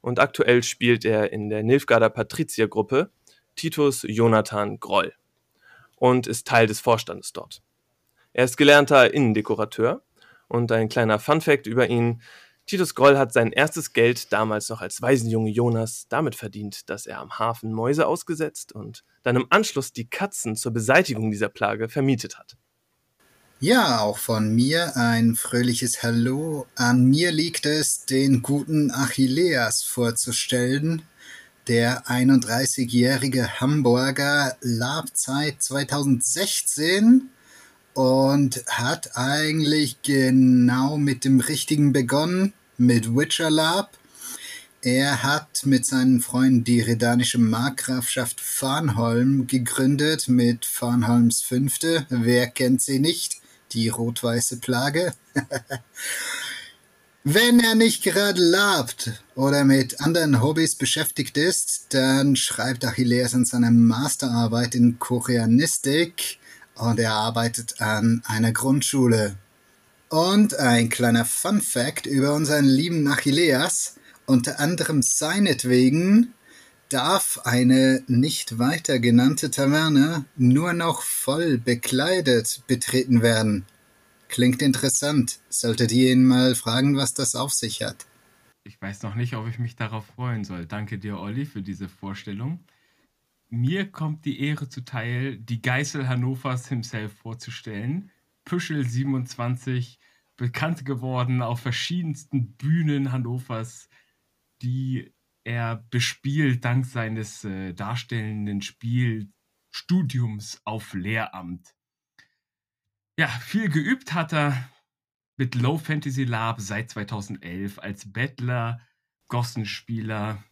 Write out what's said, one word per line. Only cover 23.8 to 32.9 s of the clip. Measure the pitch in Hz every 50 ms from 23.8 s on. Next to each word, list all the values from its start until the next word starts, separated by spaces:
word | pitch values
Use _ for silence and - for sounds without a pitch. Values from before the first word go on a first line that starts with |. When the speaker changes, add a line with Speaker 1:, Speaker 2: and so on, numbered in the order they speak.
| 214 160 123 113
Speaker 2:
auch | 107 104 107
von | - - - 113 110 107 107 110
mir | 117 123 135 156 165 175 170 -
ein | 254 240 233 233 226 117 117 113
fröhliches | - - - - 120 120 123 120 - 131 120 - -
Hallo. | - 117 117 117 117 123 131 143 156 165 156 143 123 _ _
An | - 127 120 123 127 123
mir | 127 135 151 175 180
liegt | 165 156 170 170 165 - -
es, | 147 151 156 143 - - - -
den | - 135 131 139 139 135 120
guten | 117 - 143 147 139 - 160 151 147 131
Achilleas | 117 127 139 123 - - 135 127 131 151 180 180 156 131 117 110 110 -
vorzustellen, | - - - 127 120 117 117 117 - - 117 - - - 131 123 123 123 135 143 151 160 165 160 - _ _ _ - - - - - _ _ _ _ -
der | 120 117 117 117 110 - - -
einunddreißigjährige | 123 123 127 131 135 131 123 107 113 123 135 127 - - 127 120